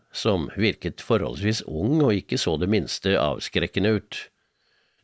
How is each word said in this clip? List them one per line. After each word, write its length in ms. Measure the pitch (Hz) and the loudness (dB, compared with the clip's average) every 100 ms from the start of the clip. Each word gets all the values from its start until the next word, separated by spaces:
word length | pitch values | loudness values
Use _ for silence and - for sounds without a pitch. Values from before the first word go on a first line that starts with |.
| _ | _
som 340 | - 117 95 73 98 | -4 0 0 0 0
virket 460 | 107 - 87 - | -2 0 -6 -8
forholdsvis 600 | - 110 82 64 104 113 - | 0 0 0 -2 -2 -2 -4
ung 320 | 78 104 156 | -2 0 2
og 140 | 139 | 2
ikke 240 | 101 - 127 | 2 -2 -2
så 140 | - 78 | 0 0
det 100 | 90 | 2
minste 440 | 107 - - 95 98 | 2 0 -2 0 2
avskrekkende 760 | 73 60 - 90 82 98 101 107 | 2 -2 -4 -2 -2 0 2 0
ut. 220 | - - - _ _ _ _ _ _ _ | -2 -12 -12 _ _ _ _ _ _ _